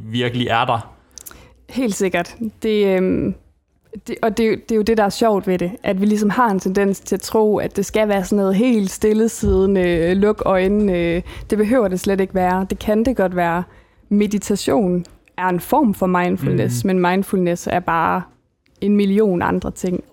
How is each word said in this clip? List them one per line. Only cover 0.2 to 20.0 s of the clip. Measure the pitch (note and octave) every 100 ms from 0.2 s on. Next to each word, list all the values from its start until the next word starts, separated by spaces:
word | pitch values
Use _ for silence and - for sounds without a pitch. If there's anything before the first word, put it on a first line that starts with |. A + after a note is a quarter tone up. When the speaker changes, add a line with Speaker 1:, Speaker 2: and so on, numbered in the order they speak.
| B2 B2 A#2+
Speaker 1:
er | A2+ B2+
der. | A#2 - - _ - - - - _ -
Speaker 2:
Helt | B3 A#3+ F#3+
sikkert. | F#3+ F3 F3 - A3 -
Det, | A3+ G#3+ G3+
øhm, | F#3 F#3 - G3+ - _ _ _ _ _ G#3 -
det, | -
og | A3 G#3+
det, | A3 F3 -
det |
er | A3
jo |
det, | G#3+ A3
der |
er | G3
sjovt | - A#3 G3 F#3
ved | F3+
det, | F3 A#3
at | G3+ F#3+
vi | G#3
ligesom | G#3+ G#3+
har | G#3 A#3+
en | F#3+
tendens | F#3+ G3 G3 F#3+
til | - F#3+
at |
tro, | - A3 G#3+ G3+
at | - -
det | G3
skal | G#3+ G#3+
være | G3
sådan | F#3 G#3
noget | F#3+ F#3+
helt | B3+ A3 F#3+
stillesiddende, | - G#3+ G#3+ A3+ - G3+ F#3+ G3 F#3
øh, | F3+ E3+ E3+ F#3+
luk | G#3 G#3 -
øjnene, | F#3+ F#3+ G#3 G#3 F3
øh, | E3+ E3+ - - -
det | G#3
behøver | G#3+ C4 G3
det | F3+
slet | G3+ F#3+
ikke | F#3+ F#3+
være. | F3+ F#3 F#3+
Det | -
kan | - G#3+ A#3
det | A3+
godt | F#3 F3+
være. | E3+ F3 F3+ - _ _ -
Meditation | G#3 G#3 G#3 - G3 - C4+ F3+ F3 - - _ -
er | F#3
en | F3+
form | - C4+ A#3
for | F#3+ F#3
mindfulness, | F3+ F3+ F#3+ C3+ F3+ - A#2+
Speaker 1:
Mhm. | G3 F#3
Speaker 2:
men | F3
mindfulness | F#3+ F#3+ F#3+ F3 F3 -
er | F3+
bare | E3+ E3 F3 F3+ - _ _ _ _ -
en | G3+ G#3
million | G3 G3+ G#3+ F3
andre | - F3+ -
ting | - F#3 F3+